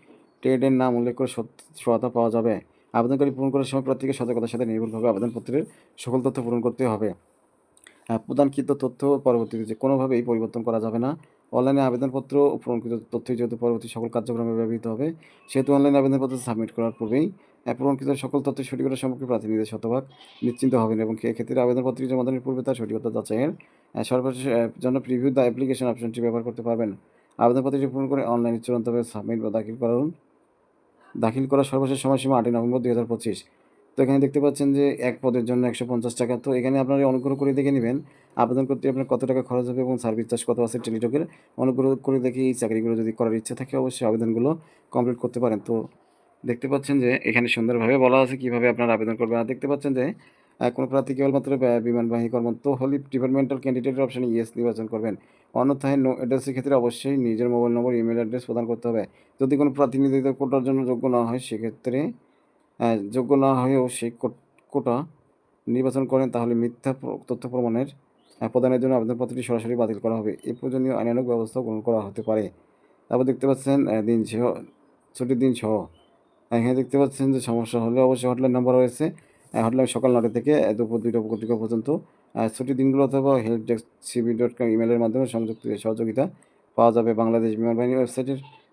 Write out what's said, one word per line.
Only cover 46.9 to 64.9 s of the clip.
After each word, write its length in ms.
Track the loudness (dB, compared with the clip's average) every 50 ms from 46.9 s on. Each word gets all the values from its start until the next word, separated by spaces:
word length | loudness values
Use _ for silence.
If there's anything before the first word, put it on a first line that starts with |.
| 0 2
যে 200 | 2 2 2 0 0
এখানে 240 | 0 2 2 2
সুন্দরভাবে 500 | 2 0 0 0 2 2 2 2 4 4
বলা 220 | 6 6 6 6 6
আছে 180 | 4 4 0
কীভাবে 320 | -4 -4 -2 0 2 2 2
আপনারা 240 | 2 2 2 2 2
আবেদন 220 | 2 0 -2 -2
করবেন। 240 | -2 0 0 0 0
আর 60 | 0
দেখতে 220 | -2 -4 -4 -4
পাচ্ছেন 260 | -2 -2 -2 -2 -2 -2
যে, 200 | 0 -2 -2 -4 -8 -14 -20 _ _ _ _ _ -2
আহ, 100 | -2 -2
কোনো 180 | 0 -2 -2
প্রার্থী 280 | 0 0 0 0 -2 -2
কেবলমাত্র 420 | 0 0 2 0 0 0 -2 0
ব্যা-, 240 | 2 2 2 2 2
বিমানবাহী 480 | 0 0 0 0 0 0 0 -2 0 0
কর্মরত 380 | -2 -2 -2 -2 -4 -2 -2
হলে 300 | -2 0 0 0 -2 -2
ডিপার্টমেন্টাল 600 | -4 -4 -4 -4 -2 0 0 2 2 2 0 0
ক্যান্ডিডেটের 460 | -2 -2 -2 -2 -2 -2 -2 0 0 -2
অপশনে 240 | -2 -2 -2 -2
ইয়েস 240 | 0 0 0 -2 -2 -4
নির্বাচন 320 | -2 -2 -2 -2 -4 -6
করবেন, 280 | -6 -4 -4 -4 -4 -6 -6 -10 _ _ _ _ _ 0
অন্যথায় 440 | 2 2 2 2 2 0 0 2
no 180 | 2 2 2 0
অ্যাড্রেসের 380 | 0 0 0 0 0 0 -2 -6
ক্ষেত্রে 220 | -4 0 2 4
অবশ্যই 420 | 4 4 2 0 -2 -4 -2 0
নিজের 320 | 0 0 0 0 0 0 2
মোবাইল 240 | 2 2 2 2 2
নম্বর, 200 | 2 2 2 2
ইমেইল 240 | 2 0 0 0
অ্যাড্রেস 280 | 0 -2 -2 -4 -6 -6
প্রদান 200 | -4 -4 -2 -2
করতে 220 | -2 -4 -4 -4
হবে। 180 | -2 -2 -2 -4 -6 _ _ _ _ _ -2
যদি 160 | 0 2 4
কোনো 140 | 4 2 2
প্রার্থী 260 | 2 2 2 2 2
নির্ধারিত 300 | 2 2 2 2 2 0
কোটার 360 | 0 -2 -2 -2 0 0 0 0
জন্য 240 | 0 0 0 0
যোগ্য 200 | -2 -2 0 0
না 180 | 2 2 2 2
হয়, 140 | 0 -2 -4
সেক্ষেত্রে, 720 | -6 -6 -6 -6 -6 -6 -8 -8 -6 -4 -2 -2 -2 -4 -6 -10 _ _ _ _ _ _ _ _ _ _ _ -2
আহ, 180 | 0 0 0 0 -2 -2
যোগ্য 240 | -2 -2 0 2 4
না 180 | 4 4 4 4 4
হয়েও 260 | 2 2 4 2 2
সেই 240 | 0 -2 -4 -6 -6 -4 -4
কোট-, 440 | -6 -6 -6 -8 _ _ _ _ _ _
কোটা 340 | -4 -2 0 0